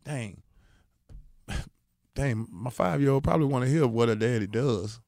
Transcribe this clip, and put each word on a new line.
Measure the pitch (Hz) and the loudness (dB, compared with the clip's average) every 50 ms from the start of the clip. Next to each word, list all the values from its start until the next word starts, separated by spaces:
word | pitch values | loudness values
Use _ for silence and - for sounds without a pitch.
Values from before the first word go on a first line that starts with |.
| - | -10
"Dang, | 135 151 135 117 101 - - - _ _ _ _ _ _ _ _ _ _ _ _ - - - - - - - _ - | -10 -8 -8 -8 -10 -12 -16 -20 _ _ _ _ _ _ _ _ _ _ _ _ -20 -20 -20 -20 -20 -20 -20 _ -10
<sighs> | - - - - - _ _ _ _ _ _ _ _ | -8 -8 -8 -10 -16 _ _ _ _ _ _ _ _
dang, | - 139 139 117 110 113 - | -4 -2 -2 -2 -2 -4 -8
my | - 87 107 127 | -10 -10 -10 -6
five-year-old | 117 - - 180 165 147 143 139 139 135 139 | -4 -2 0 0 2 2 2 2 2 2 2
probably | - 165 165 156 139 | 2 2 2 2 2
wanna | 139 127 123 127 | 2 0 0 2
hear | 139 165 151 123 | 2 4 4 4
what | 113 113 117 117 | 4 4 2 2
her | 110 | 2
daddy | 107 110 120 123 113 104 95 | 2 2 2 2 0 0 -2
does." | 104 113 131 143 117 98 85 107 110 - - | -2 0 0 0 0 0 -2 -6 -10 -14 -18